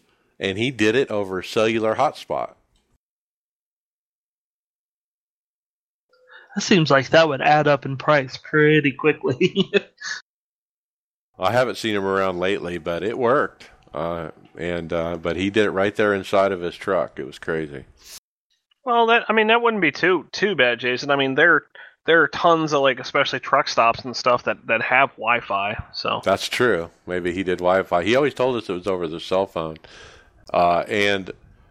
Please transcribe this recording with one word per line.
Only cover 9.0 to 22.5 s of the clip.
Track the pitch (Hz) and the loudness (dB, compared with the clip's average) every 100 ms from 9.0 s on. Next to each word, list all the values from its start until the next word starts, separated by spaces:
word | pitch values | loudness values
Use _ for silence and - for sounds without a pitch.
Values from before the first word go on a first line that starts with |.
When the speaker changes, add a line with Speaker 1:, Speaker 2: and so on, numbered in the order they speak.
| 156 147 - 131 185 196 - 202 | -2 0 -2 0 0 0 -2 -2
Speaker 2:
<laughs> | - _ - - - _ _ _ _ _ _ _ _ _ _ - | -4 _ -12 -12 -14 _ _ _ _ _ _ _ _ _ _ -4
Speaker 1:
I | 92 | 0
haven't | 120 127 98 | 2 0 -2
seen | 113 104 | -2 -2
him | 98 | 0
around | 95 95 90 | 0 0 0
lately, | 92 101 87 87 | -2 -2 -4 -6
but | 80 85 | -6 -4
it | 98 120 | -4 -2
worked. | 120 139 98 - - - _ | 0 0 -2 -8 -20 -20 _
Uh, | 71 82 85 80 - - - | -8 -6 -6 -10 -14 -20 -10
and, | 85 87 82 | -6 -6 -4
uh, | 85 82 85 | -4 -4 -4
but | 85 82 | -6 -4
he | 95 | 0
did | 107 101 | 2 2
it | |
right | 90 101 - | 0 -2 0
there | 107 | 0
inside | 98 92 98 98 | 0 0 2 2
of | 95 | 0
his | 87 - | -6 -8
truck. | - 90 67 - | -2 -2 -2 -8
It | 65 | -14
was | - | -10
crazy. | - 82 76 69 - _ - - _ _ _ _ _ _ 254 | -6 -6 -6 -12 -18 _ -20 -20 _ _ _ _ _ _ 0
Speaker 3:
Well, | 240 226 | 2 4
that, | 233 - | 2 2
I | |
mean, | 220 214 | 2 4
that | 233 | 4
wouldn't | 233 220 | 2 2
be | 156 | 0
too, | - 165 180 - | 2 2 0 -2
too | - 208 165 | -4 -2 2
bad, | 123 117 | 2 2
Jason. | 123 123 143 | -2 -2 0
I | 139 | 0
mean, | 135 135 | 2 4
there, | 170 156 - - - _ - | 4 4 0 -14 -20 _ 2
there | 165 | 4
are | 143 | 2
tons | - 175 | 2 2